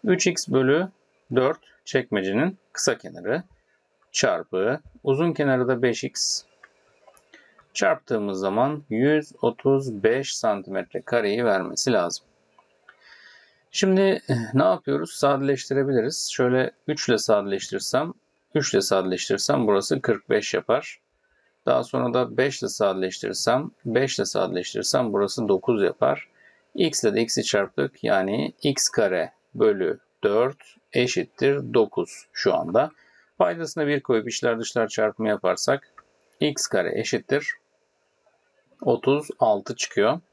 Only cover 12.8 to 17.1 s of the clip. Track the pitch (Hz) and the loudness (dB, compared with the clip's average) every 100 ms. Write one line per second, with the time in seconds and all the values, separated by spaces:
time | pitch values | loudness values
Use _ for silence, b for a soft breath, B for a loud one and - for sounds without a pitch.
12.8 | - B B B B B B B B - | -20 B B B B B B B B 0
13.8 | 196 190 196 - - 123 110 127 185 180 | 4 4 4 2 -2 -2 2 2 4 2
14.8 | - 139 170 - 139 139 139 131 - 135 | -2 -2 -4 0 2 2 0 -2 0 -2
15.8 | 135 127 120 - - - 123 127 131 _ | 2 2 0 -4 -6 0 2 2 0 _
16.8 | - 151 - | -8 -4 0